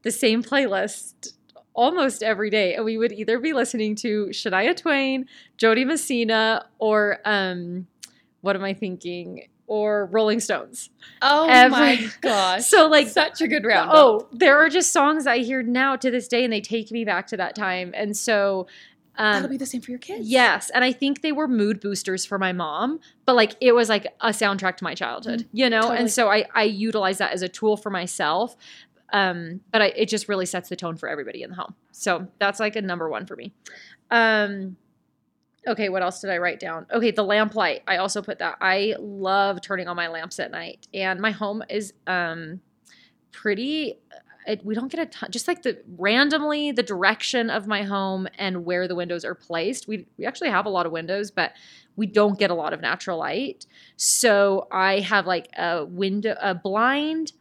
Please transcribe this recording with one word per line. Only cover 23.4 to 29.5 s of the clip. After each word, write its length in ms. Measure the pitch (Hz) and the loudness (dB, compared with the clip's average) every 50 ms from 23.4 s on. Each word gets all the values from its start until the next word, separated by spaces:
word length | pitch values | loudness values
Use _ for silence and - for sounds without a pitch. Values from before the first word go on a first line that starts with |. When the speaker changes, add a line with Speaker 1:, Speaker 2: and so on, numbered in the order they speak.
| 220 220 - - | 4 4 0 2
Speaker 1:
it 140 | 262 247 233 | 6 6 8
was, 160 | 240 233 208 | 6 6 4
like, 160 | 220 202 208 - _ _ | 2 0 -2 -6 _ _
a 80 | - 226 | -2 -2
soundtrack 480 | 208 - 220 202 196 190 190 185 180 | 0 2 0 0 0 0 -2 -4 -4
to 60 | - 185 | -2 -6
my 80 | 165 165 | -6 -4
childhood, 460 | - 175 117 120 - - 247 - 233 | -4 -6 -6 -6 -8 -6 -6 -6 -6
Speaker 2:
Mm-hmm. 160 | 233 - - | -6 -6 -2
Speaker 1:
you 120 | 220 262 247 | 0 2 2
know? 120 | 226 220 | 4 2
Speaker 2:
Totally. 160 | 220 240 240 240 | 2 2 2 0
Speaker 1:
And 100 | 240 226 | 0 0
so 180 | - 254 233 202 | 2 2 4 4
I, 160 | 202 214 214 - - | 4 4 2 2 0
I 80 | 226 214 | 2 2
utilize 540 | 220 214 196 214 226 214 214 190 185 196 | 2 0 -2 -4 -2 0 0 0 0 0
that 160 | 190 196 - - | 0 -2 -4 -2
as 80 | 180 | -4
a 80 | 185 180 | -6 -8
tool 260 | - - 220 214 214 | -6 -2 0 0 0
for 140 | 202 - 214 | 0 -2 -6
myself. 680 | 196 180 175 180 - - 180 147 160 185 226 240 - _ - - - - - _ _ _ _ _ | -6 -4 -6 -6 -4 -2 -2 0 0 0 -2 -4 -6 _ -20 -20 -20 -20 -20 _ _ _ _ _
Um, 500 | - 202 196 185 180 175 170 160 | 0 0 0 0 -2 -4 -8 -10